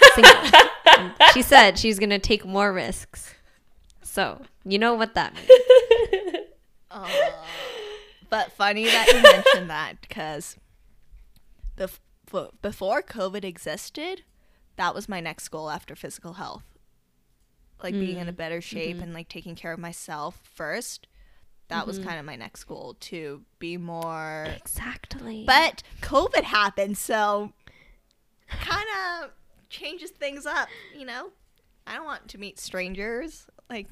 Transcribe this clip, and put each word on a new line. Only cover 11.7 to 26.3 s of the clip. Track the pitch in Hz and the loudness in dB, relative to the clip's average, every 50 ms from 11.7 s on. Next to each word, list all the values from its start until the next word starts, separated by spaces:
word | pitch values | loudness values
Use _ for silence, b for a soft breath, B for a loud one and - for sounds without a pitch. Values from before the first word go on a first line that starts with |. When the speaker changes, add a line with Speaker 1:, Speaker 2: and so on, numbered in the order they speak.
| - | -10
Speaker 3:
bef-, | - 190 185 - - _ _ _ _ _ - | -10 -10 -10 -12 -14 _ _ _ _ _ -12
bef-, | - 185 135 - - _ - | -10 -10 -10 -10 -12 _ -10
before | 202 220 - 285 294 330 392 381 | -10 -10 -8 -6 -4 -4 -4 -6
covid | - - 233 185 190 185 208 190 | -8 -10 -8 -8 -8 -8 -10 -12
existed, | 190 170 - - 156 151 202 - - - 294 302 359 381 359 - _ _ _ _ _ _ _ _ _ _ | -12 -14 -14 -12 -12 -12 -12 -14 -16 -16 -14 -12 -12 -12 -14 -16 _ _ _ _ _ _ _ _ _ _
that | - 185 175 - | -8 -6 -6 -6
was | - 208 - | -6 -8 -10
my | 202 180 | -10 -10
next | 165 165 151 - - - | -10 -12 -12 -14 -14 -14
goal | - 156 156 156 | -14 -12 -10 -10
after | 156 185 - - - | -12 -12 -12 -16 -20
physical | - - 147 - - - 170 170 | -18 -18 -18 -18 -18 -20 -20 -18
health. | - - - - - - - _ _ _ _ _ _ _ _ _ _ _ _ _ _ _ _ _ _ _ _ _ - - | -16 -16 -16 -16 -18 -20 -20 _ _ _ _ _ _ _ _ _ _ _ _ _ _ _ _ _ _ _ _ _ -16 -12
Like, | 180 190 202 | -10 -8 -6
being | 190 185 180 175 | -6 -8 -8 -10
in | 175 175 | -12 -12
a | 175 | -12
Speaker 1:
Mm. | |
Speaker 3:
better | 175 165 160 170 170 | -12 -10 -10 -10 -10
shape | 175 - - 170 165 165 175 175 | -12 -12 -12 -12 -10 -10 -10 -12
Speaker 1:
Mm-hmm. | 175 | -14
Speaker 3:
and, | 170 170 | -16 -16
like, | 165 170 - | -16 -18 -18
taking | - 170 160 175 170 | -20 -20 -18 -18 -18
care | 170 - 170 165 | -16 -14 -14 -14
of | 165 | -12
myself | 170 170 170 - - - 160 151 147 165 - - _ | -14 -16 -16 -18 -16 -16 -14 -12 -12 -12 -14 -16 _
first. | _ _ - 165 147 170 226 247 - - - _ _ _ - - - - - - - - - - - | _ _ -14 -12 -10 -10 -10 -10 -12 -16 -20 _ _ _ -20 -20 -20 -20 -20 -20 -20 -20 -20 -18 -12
That | 165 170 - | -12 -10 -10
was | - 190 190 | -10 -12 -12
Speaker 1:
Mm-hmm. | 190 185 | -12 -14
Speaker 3:
kinda | 170 160 143 | -14 -14 -16
my | 151 139 | -16 -18
next | 117 113 - - - - | -18 -20 -20 -20 -20 -20
goal, | - 160 - - 123 113 _ | -20 -18 -18 -18 -18 -20 _
to | - - 196 170 156 147 143 151 - _ _ - | -20 -18 -16 -14 -14 -14 -16 -16 -20 _ _ -16
be | 170 170 170 | -14 -14 -12
more | 180 170 170 170 165 165 165 165 160 156 156 156 156 156 156 - | -12 -12 -12 -12 -12 -12 -10 -10 -12 -12 -12 -12 -12 -12 -12 -14
Speaker 1:
Exactly. | - - - - - 226 247 247 - - - - 269 247 226 220 220 220 | -14 -14 -16 -14 -14 -12 -14 -14 -16 -18 -18 -18 -16 -16 -16 -16 -8 -2
Speaker 3:
But | 254 262 285 320 311 - - - B B B | 2 2 2 2 0 -4 -8 -18 B B B
covid | B - - 269 349 494 | B -4 -2 -2 0 0